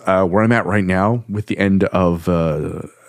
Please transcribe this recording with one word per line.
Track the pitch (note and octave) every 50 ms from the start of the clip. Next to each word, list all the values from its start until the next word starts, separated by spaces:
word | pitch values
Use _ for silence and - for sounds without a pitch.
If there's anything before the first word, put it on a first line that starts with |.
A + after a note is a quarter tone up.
| -
uh, | - F#2+ F#2 F#2+
where | F2 F2 G#2 A2
I'm | A2
at | A#2+ A#2 G2
right | E2+ G2 G#2 F#2+
now | F2+ F#2 F#2 F#2+ G#2+ A#2+ B2 A2+ -
with | G2+ G#2 G#2 -
the | G#2 -
end | G2 G2 G2 F#2+ F#2+
of, | - - F#2 F#2 F2 F2 E2+ E2+ F#2
uh, | F2 E2+ E2 E2 D#2 D#2 D2+ D#2 - - - - _ _ _